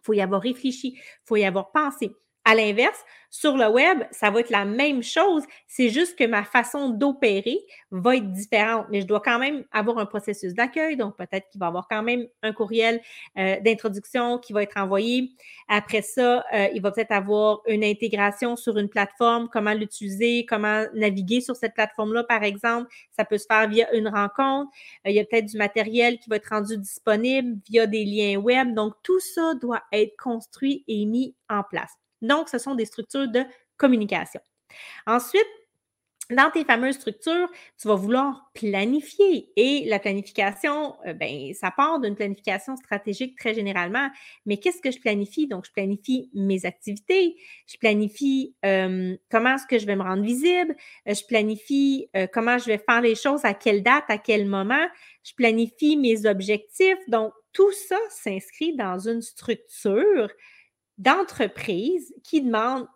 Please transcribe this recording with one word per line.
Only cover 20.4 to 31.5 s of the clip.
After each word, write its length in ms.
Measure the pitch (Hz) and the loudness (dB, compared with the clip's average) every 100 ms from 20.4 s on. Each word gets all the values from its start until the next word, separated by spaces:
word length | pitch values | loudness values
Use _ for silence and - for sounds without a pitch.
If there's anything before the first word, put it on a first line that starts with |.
comment 400 | 233 220 214 214 220 | -2 -2 0 -2 -2
naviguer 480 | 220 208 196 185 240 | 0 0 0 0 -2
sur 160 | 247 247 | -2 -6
cette 160 | 220 | -6
plateforme-là, 520 | - 214 - 214 226 | -2 -2 -2 -2 -2
par 180 | 233 226 | 0 0
exemple. 480 | 208 202 233 233 240 - - - | 0 -2 -2 -2 -6 -16 -14 -6
Ça 80 | |
peut 140 | 208 208 | -2 -2
se 80 | - | 2
faire 200 | 220 220 | 2 4
via 200 | 214 226 | 2 2
une 140 | 233 214 | 0 0
rencontre. 600 | 208 202 208 269 269 285 - - - 196 | -2 -2 0 0 0 -4 -14 -20 -10 0
Euh, 40 | |
il 40 | |
y 40 | 208 | 0
a 60 | |
peut-être 220 | 208 233 208 | 2 0 0
du 100 | 214 | -4
matériel 600 | 202 226 214 233 240 240 | -2 -2 -2 2 2 0
qui 100 | - | -4
va 80 | 214 | -4
être 140 | - | -2
rendu 260 | 214 202 220 | -4 -4 -6
disponible 800 | 196 - - 214 240 269 247 214 - | -8 -6 0 0 2 0 -2 -8 0
via 160 | 226 226 | 2 2
des 180 | 214 | 0
liens 320 | 208 208 208 196 | -2 0 0 0
web. 380 | 208 254 254 | 2 2 2
Donc, 180 | 220 214 - | -2 -4 -6
tout 180 | - 370 | -2 -2
ça 340 | - - 330 | 0 -2 -2
doit 280 | 277 240 233 - | -2 -4 -6 -2
être 220 | 208 208 - | 0 0 -2
construit 600 | 262 226 - - 269 277 - | -8 -8 -8 -4 -2 -2 -4
et 180 | 214 208 | -2 0
mis 280 | 233 254 - | -2 -2 -8
en 140 | _ | _